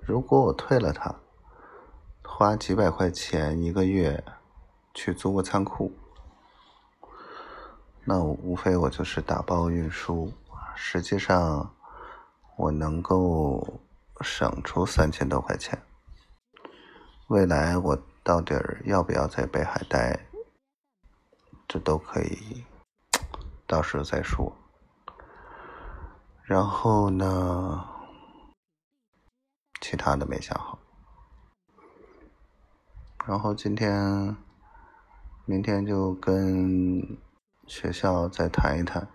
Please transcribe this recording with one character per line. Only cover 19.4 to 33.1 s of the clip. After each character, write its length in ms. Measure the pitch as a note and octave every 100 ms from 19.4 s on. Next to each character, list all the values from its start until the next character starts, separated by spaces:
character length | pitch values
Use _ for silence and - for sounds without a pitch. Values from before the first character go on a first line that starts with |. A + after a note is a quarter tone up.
| B1
北 180 | C#2+
海 180 | D#2 - -
待， 380 | C2+ B1 - - G#4 - _ _ _ _ _ _ _ _ _ _ - _
这 100 | D2+
都 180 | D2+ D#2
可 240 | - -
以 420 | D#2 - G#2+ B2 B2 - _ _ _ - - - - - -
到 140 | E2
时 160 | D2+ D2
候 60 |
再 200 | D2 D2
说。 300 | D2+ - - - - _ _ _ - - - - - - - - - - - - _ -
然 200 | - G2
后 460 | G2+ F#2+ A2+ G#2+ G2+
呢， 800 | F#2+ F#2+ F#2 F2+ F2 F#2 F#2+ F2+ - - - - - - _ _ _ _ _ _ _ _ _ _ _ _ -
其 160 | - D2
他 200 | - C#2+
的 100 | C#2
没 120 | -
想 180 | - -
好。 200 | - - _ - - - - - - _ _ _ - - - - - _ _ _ _ _ _ - -